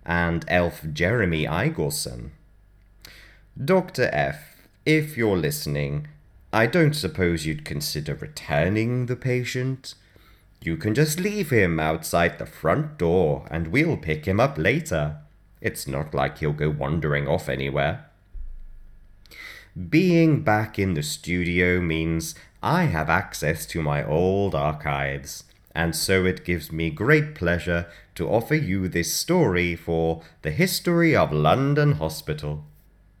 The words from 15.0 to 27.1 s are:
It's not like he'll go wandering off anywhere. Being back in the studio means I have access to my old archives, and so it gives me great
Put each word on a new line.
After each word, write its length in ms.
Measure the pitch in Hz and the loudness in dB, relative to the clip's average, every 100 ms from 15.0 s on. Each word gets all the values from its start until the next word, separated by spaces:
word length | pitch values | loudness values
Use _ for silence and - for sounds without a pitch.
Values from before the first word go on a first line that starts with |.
| 76 76 - _ _ - | -2 -4 -14 _ _ -8
It's 280 | 110 - - | -8 -6 -6
not 260 | 67 76 | -6 -4
like 240 | 71 69 - | -2 -2 -2
he'll 160 | 76 | -2
go 160 | 73 76 | 0 0
wandering 580 | 73 69 82 76 71 71 | 0 -2 0 0 0 0
off 220 | 80 - | -2 -2
anywhere. 560 | 65 69 69 71 107 - _ _ - - - - - - - - - - - - - - - 90 | -4 -2 0 0 -2 -10 _ _ -10 -10 -10 -14 -18 -20 -20 -20 -20 -20 -20 -18 -20 -16 -12 0
Being 540 | 156 185 170 165 143 | 4 6 6 6 4
back 340 | - 107 110 - | 4 2 2 0
in 160 | 95 | 0
the 80 | 80 | 0
studio 800 | 76 - - 90 85 87 90 90 | -2 -6 -2 0 2 2 4 4
means 540 | 87 80 80 82 82 - - - | 2 0 0 -2 -4 -12 -20 -6
I 220 | 107 170 | 0 2
have 260 | 160 80 78 | 2 0 2
access 560 | 85 - - 76 - - | 0 0 -4 -2 -2 -4
to 140 | 85 | -4
my 240 | 76 71 - | 0 0 0
old 480 | 78 92 98 98 | 2 2 2 0
archives, 920 | 78 73 73 73 69 69 69 69 - - _ _ | 0 -2 -2 -4 -2 -2 -6 -10 -16 -18 _ _
and 200 | - 85 | -4 -2
so 320 | 80 - 95 92 | -2 2 2 2
it 200 | - - | 0 -2
gives 260 | 87 78 | -4 -4
me 180 | 80 82 | -4 -4
great 460 | 76 113 | -2 2